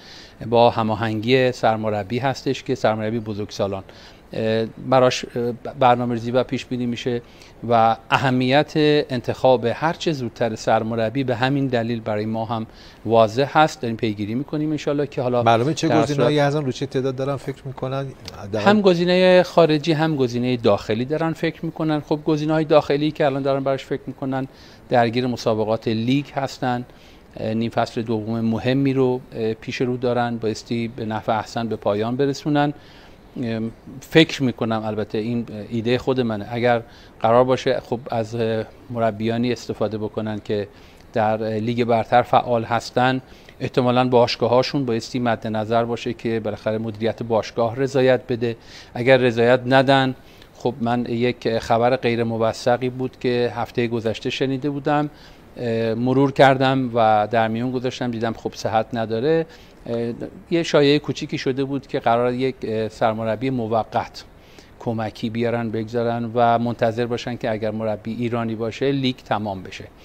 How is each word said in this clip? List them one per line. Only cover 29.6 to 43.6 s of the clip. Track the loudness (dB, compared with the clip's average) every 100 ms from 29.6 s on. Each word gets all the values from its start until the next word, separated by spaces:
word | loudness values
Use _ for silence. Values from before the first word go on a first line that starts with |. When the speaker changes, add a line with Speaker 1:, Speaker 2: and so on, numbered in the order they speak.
| -8 -4
Speaker 1:
رو | -2 -2
دارن، | -2 0 -2 -2
بایستی | -4 -4 -4 -4 -4
به | -6 -6
نحو | -4 -2
احسن | -2 -2 -6 -6
به | -2
پایان | -2 0 -2 0
برسونن. | -2 -2 0 2 2 -2 -16 -20 -20 -20 -16 -8
ام، | -6 -4 -6 -10 -18 -18
فکر | 2 4 4 2
می‌کنم، | -2 0 -2 -2 -4
البته | -6 -4 -4
این | -2 -4 -6 -10 -6
ایده | -4 0 0
خود | 0 0
منه، | 0 -4 -6
اگر | -2 2 0 -2 -20 -20 -2
قرار | 4 6
باشه | 6 2 0 -2
خب | -4 -8 -4
از، | -4 -4 -2
اه، | -2 -2 -6 -12 -10
مربیانی | -2 -2 0 -2 0 0
استفاده | -2 -4 -4 -4 -4
بکنن | -6 -6 -6 -6 -4
که | -4 -4 -12 -20 -20 -6
در، | 0 2 0
اه، | -2
لیگ | -2 -2 0
برتر | 2 2 4 2
فعال | 4 2 2 -2
هستن، | 0 -4 -2 0 0 0 -6 -20 -20
احتمالاً | -10